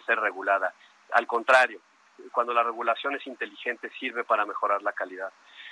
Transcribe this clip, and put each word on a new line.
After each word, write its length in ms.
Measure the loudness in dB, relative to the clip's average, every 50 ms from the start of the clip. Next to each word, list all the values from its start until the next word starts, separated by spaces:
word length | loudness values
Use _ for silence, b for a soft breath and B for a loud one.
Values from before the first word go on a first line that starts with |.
| 2
ser 140 | 0 0 2
regulada. 540 | 2 0 -2 0 2 2 2 4 2 -2 -4 b b b b b _ _ 2
Al 140 | 2 2
contrario, 540 | 2 -2 -2 4 6 6 6 6 4 0 -10 _ _ _ _ _ _ _ -20 -18 -4
cuando 220 | -2 -2 0 2 2
la 80 | 2
regulación 540 | 2 2 -2 -2 0 0 0 0 -2 -4 -4
es 100 | -4 -8
inteligente, 640 | -12 -8 -8 -8 -10 -8 -8 -6 -6 -6 -6 -10 -12 -10 -8
sirve 240 | -8 -6 -4 -6 -2
para 220 | 0 0 0 0
mejorar 380 | -2 -2 -2 0 0 0 0 0
la 100 | -4 -4
calidad. 380 | -4 -6 -6 -6 -8 -10 -10 -10 _ B B B B B B